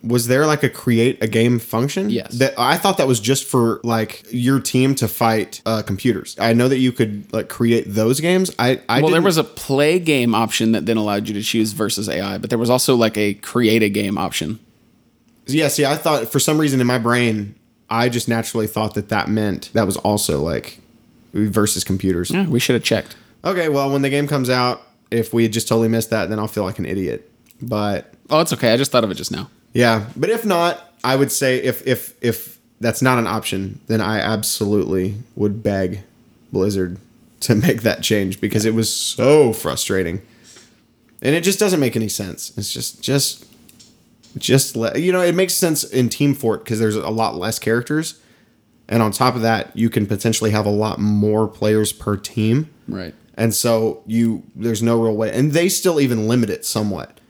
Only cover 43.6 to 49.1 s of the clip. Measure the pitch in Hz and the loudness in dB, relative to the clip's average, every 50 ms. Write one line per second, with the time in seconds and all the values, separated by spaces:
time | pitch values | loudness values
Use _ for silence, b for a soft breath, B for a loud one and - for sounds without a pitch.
43.6 | - - - _ - - _ _ _ _ _ _ _ - - - - - 127 139 | -20 -20 -20 _ -20 -20 _ _ _ _ _ _ _ -16 -14 -8 0 2 2 2
44.6 | 139 - - 117 113 113 - 131 165 180 180 185 180 175 165 175 190 180 - - | 2 0 -4 -4 -4 -2 -2 -2 0 0 0 2 2 2 2 2 0 0 0 0
45.6 | - 170 160 143 - - - 131 127 117 - - 143 143 139 139 - 113 107 - | 0 0 0 -2 -4 -2 0 0 0 0 0 0 0 0 0 0 0 -2 -2 -2
46.6 | - - 117 107 117 110 104 107 69 78 110 110 113 104 60 - 90 110 110 - | -4 -6 -2 0 0 0 0 -2 -2 -4 -2 0 -2 -2 -2 -4 -6 -6 -6 -4
47.6 | - 107 113 120 120 - 147 156 160 - - b b b b b b b b b | -2 0 0 0 0 -2 -2 -2 -2 -4 -10 b b b b b b b b b
48.6 | b b _ _ _ - 104 117 110 107 | b b _ _ _ -2 2 2 2 2